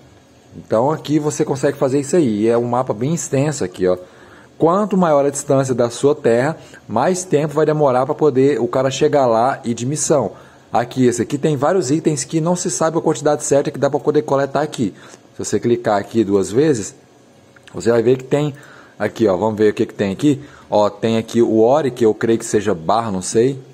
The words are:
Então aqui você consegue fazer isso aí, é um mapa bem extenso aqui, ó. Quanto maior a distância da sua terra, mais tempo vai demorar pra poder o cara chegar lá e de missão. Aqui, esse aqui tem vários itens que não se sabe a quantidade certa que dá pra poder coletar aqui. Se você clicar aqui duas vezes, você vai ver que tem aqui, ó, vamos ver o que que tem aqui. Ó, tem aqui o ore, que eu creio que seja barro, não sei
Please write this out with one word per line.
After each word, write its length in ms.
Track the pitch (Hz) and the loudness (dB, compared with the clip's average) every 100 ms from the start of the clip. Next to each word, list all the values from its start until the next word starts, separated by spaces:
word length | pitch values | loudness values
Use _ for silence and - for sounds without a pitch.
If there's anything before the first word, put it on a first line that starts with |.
| - - _ _ _ 98 | -20 -20 _ _ _ -20
Então 360 | - 110 131 | -4 0 0
aqui 260 | 151 139 151 | -2 -2 -2
você 260 | 147 143 | -2 -2
consegue 340 | 151 135 143 139 | -2 -2 -2 0
fazer 220 | 135 143 | 0 0
isso 160 | 131 180 | 0 0
aí, 320 | 131 104 113 | 2 2 2
é 100 | 117 | 2
um 100 | 120 | 0
mapa 260 | 120 131 | -2 -2
bem 220 | 107 131 165 | -4 -4 -4
extenso 480 | - 135 151 135 | -2 -2 -2 -2
aqui, 240 | 95 - 90 | -6 -2 0
ó. 100 | 90 - - - - - - | 0 -4 -20 -20 -20 -20 0
Quanto 400 | 160 190 214 190 | 2 2 0 0
maior 260 | 170 143 | 2 2
a 60 | 139 | 2
distância 460 | 135 - 135 131 127 | -2 0 0 2 0
da 140 | 120 | -2
sua 260 | - 139 147 | 0 0 2
terra, 420 | 123 117 139 160 - - - | 2 2 0 -4 -12 -20 -6
mais 360 | 107 151 180 | -2 0 -2
tempo 300 | - 143 156 | -2 -2 0
vai 120 | 143 151 | 0 0
demorar 420 | 151 143 123 135 | 2 2 2 0
pra 80 | 151 | 0
poder 440 | 151 131 139 113 | 2 4 2 2
o 80 | 120 | 0
cara 220 | 131 131 | 0 -2
chegar 380 | 131 151 143 127 | 0 2 4 4
lá 320 | 110 123 131 | 4 2 0
e 80 | 113 | -6
de 140 | 113 123 | -6 -4
missão. 460 | 151 - 151 101 - - - _ | -4 0 0 0 -6 -18 -20 _
Aqui, 320 | 110 120 131 123 | -4 -2 2 2
esse 160 | 113 | 2
aqui 160 | 101 143 | -2 -2
tem 180 | 156 143 | -2 0
vários 360 | 147 190 127 | 0 0 0
itens 320 | 156 165 147 | 0 0 -2
que 180 | - 160 | -4 -2
não 140 | 160 175 | -2 -2
se 160 | 185 | -4
sabe 260 | - 160 160 | -2 -2 0
a 40 | |
quantidade 420 | 160 139 147 147 | -2 0 0 -2
certa 260 | - 139 147 | 2 0 0
que 80 | 135 | -2
dá 100 | 139 | -2
pra 120 | 139 | 0
poder 240 | 147 147 | 0 0
coletar 380 | 147 139 139 139 | 0 0 0 -2
aqui. 340 | 151 147 101 - - - _ | -4 -4 -4 -6 -16 -20 _
Se 120 | - - | -12 -4
você 140 | 104 | -2
clicar 400 | 120 117 117 101 | 0 0 0 -2
aqui 240 | 101 113 | 0 0
duas 280 | 98 98 87 | 2 0 0
vezes, 440 | 110 156 120 92 - _ _ _ _ _ _ - | 2 2 0 -4 -14 _ _ _ _ _ _ -18
você 200 | - 110 | -4 0
vai 100 | 117 | 2
ver 160 | 113 135 | 4 0
que 60 | |
tem 300 | 131 147 151 139 - - - - | 0 -2 -2 -6 -16 -20 -20 -6
aqui, 300 | 104 - 107 | -6 0 0
ó, 100 | 90 | 2
vamos 220 | 107 104 | 0 2
ver 120 | 107 | 2
o 20 | 101 | 2
que 100 | 110 | -4
que 80 | |
tem 180 | - 98 | -2 -4
aqui. 300 | 92 147 131 - - - | 0 0 0 -4 -20 -4
Ó, 200 | 104 104 | 0 0
tem 280 | - 113 113 | 0 -2 -2
aqui 220 | 113 117 | 0 2
o 220 | 113 110 | 2 4
ore, 300 | 113 147 139 | 4 4 0
que 120 | 127 | 2
eu 100 | 113 | 2
creio 260 | 104 113 113 | 2 0 0
que 60 | - | 0
seja 280 | 110 101 | -2 -2
barro, 380 | 87 80 107 113 | -2 -2 -2 -2
não 100 | 92 | -6
sei 380 | 92 113 131 135 - | -2 0 0 -2 -10